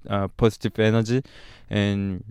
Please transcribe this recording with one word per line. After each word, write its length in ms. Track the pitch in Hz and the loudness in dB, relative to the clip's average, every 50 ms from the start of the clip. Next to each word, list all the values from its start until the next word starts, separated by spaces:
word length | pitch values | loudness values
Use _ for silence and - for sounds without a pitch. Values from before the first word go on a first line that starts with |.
| - - | -4 -6
uh, 220 | 101 101 98 95 | -4 -4 -4 -4
positive 500 | - - 123 110 - - - 113 - - | -2 2 2 2 2 0 -4 -4 0 2
energy, 440 | 110 107 107 113 113 110 120 131 135 - - - - - - - - - | 2 4 4 2 2 0 0 -2 -2 -4 -10 -20 -20 -20 -20 -20 -10 -4
and 540 | 104 104 101 101 101 101 98 98 95 90 - 107 | -2 0 0 0 0 -2 -2 -4 -6 -6 -8 -6